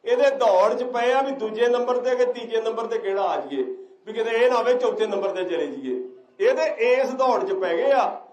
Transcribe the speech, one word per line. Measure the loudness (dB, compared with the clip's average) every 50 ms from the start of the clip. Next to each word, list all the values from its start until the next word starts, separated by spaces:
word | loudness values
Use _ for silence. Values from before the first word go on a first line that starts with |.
| _
ਇਹਦੇ | 0 2 4 4 2 4
ਦੌੜ | 4 2 4 6 6 4 4 2
'ਚ | 0 -4
ਪਏ | -4 -2 0 2 2
ਆ | 2 2
ਵੀ | 0 -2 -4
ਦੂਜੇ | -4 -6 -6 0 0 2
ਨੰਬਰ | 2 2 2 0 0 -2 0
ਤੇ | 0 0 0
ਕਿ | 2 0 0 0
ਤੀਜੇ | -6 -6 -4 -4 -2
ਨੰਬਰ | -2 -2 -4 -4 -6
ਤੇ | -4 -6
ਕਿਹੜਾ | -4 -4 -2 -2 -2 -2
ਆ | -2 -2 -4
ਜਾਈਏ, | -6 -6 -4 -4 -4 -4 -6 -12 -14 -20 -20 _ _
ਵੀ | -10 -6
ਕਿਤੇ | -4 -2 -2 2
ਇਹ | 4 4 4
ਨਾ | 4
ਹੋਵੇ | 2 2 2 2
ਚੌਥੇ | 2 2 -2 0 0 -2
ਨੰਬਰ | -2 -2 -2 -2 -2
ਤੇ | -4 -4 -4
ਚਲੇ | -2 -2 -4 -4
ਜਾਈਏ। | -4 -6 -8 -6 -6 -6 -6 -8 -10 -14 -20 -20 _ _ 0
ਇਹ | 0 2 2
ਤੇ | 2 0 -2 -2 0 2 2
ਇਸ | 2 2 2 -2 0
ਦੌੜ | 0 0 2 2 0 0
'ਚ | -2 -2
ਪੈ | -2 -2 -2 0
ਗਏ | 0 2 2
ਆ। | 4 2 2 0 -2 -8 -16 -18